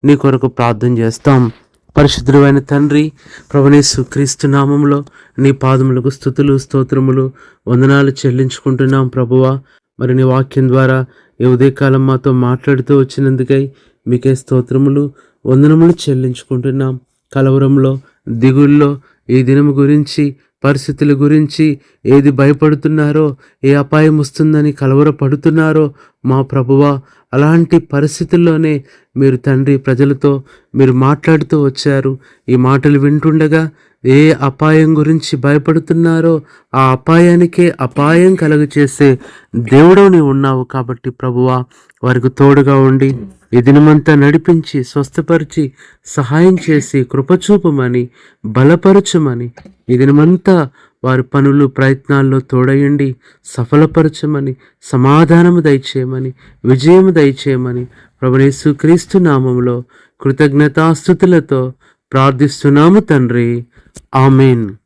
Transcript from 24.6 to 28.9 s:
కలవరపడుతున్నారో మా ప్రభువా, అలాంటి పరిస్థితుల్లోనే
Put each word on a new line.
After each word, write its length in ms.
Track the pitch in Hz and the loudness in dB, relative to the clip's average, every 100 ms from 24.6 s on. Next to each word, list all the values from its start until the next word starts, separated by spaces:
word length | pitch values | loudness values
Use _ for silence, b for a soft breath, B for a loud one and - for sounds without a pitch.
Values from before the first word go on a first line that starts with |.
| 147 | -2
కలవరపడుతున్నారో 1200 | 139 135 135 151 143 135 143 165 160 160 156 151 143 b b 127 | -2 -2 0 0 0 -4 -2 -2 0 0 0 -2 -6 b b -2
మా 160 | 131 | -2
ప్రభువా, 600 | 135 135 123 135 143 139 b b b | -2 -4 0 0 2 -2 b b b
అలాంటి 460 | 131 147 165 165 170 | -2 2 2 2 -2
పరిస్థితుల్లోనే 1040 | 170 143 147 - 170 175 170 160 160 147 135 | -2 -4 -4 -6 -4 0 0 0 -2 -4 -8